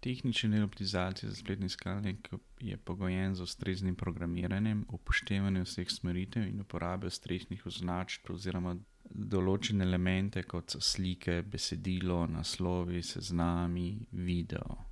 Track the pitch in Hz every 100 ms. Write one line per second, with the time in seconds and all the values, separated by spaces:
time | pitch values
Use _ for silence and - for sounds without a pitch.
0 | - 127 135 113 110 107 104 - 95 95
1 | 92 95 104 98 - 101 95 - - 98
2 | 101 95 - - - - 113 95 - 90
3 | 95 92 95 95 90 - - 92 98 90
4 | 90 87 87 87 90 95 110 107 - 92
5 | - - - 98 98 95 90 - 90 -
6 | 90 90 92 - 101 101 98 90 85 92
7 | 98 - - 90 - 92 - - 90 87
8 | 92 - - 90 95 90 90 87 104 _
9 | - - 101 98 92 98 - 104 92 90
10 | 90 92 98 98 87 90 - - - -
11 | 92 90 - 87 95 - - 82 92 92
12 | 92 90 82 78 82 - 90 90 87 87
13 | 82 90 90 87 85 87 87 87 87 104
14 | 113 95 90 87 82 - - - -